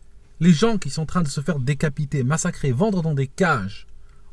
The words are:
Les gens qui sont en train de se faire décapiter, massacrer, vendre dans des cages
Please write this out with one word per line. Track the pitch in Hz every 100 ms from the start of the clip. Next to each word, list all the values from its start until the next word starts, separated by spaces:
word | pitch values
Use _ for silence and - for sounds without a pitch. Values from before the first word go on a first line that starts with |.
| - - - -
Les | 165
gens | 151 226 214
qui | 139
sont | -
en | 156
train | 175
de | 151
se | 151
faire | 139 151
décapiter, | 127 143 160 139 147 147
massacrer, | 123 160 175 - 147
vendre | 120 220 190
dans | 160 143
des | 135
cages | - 180 139 98 - - - - - -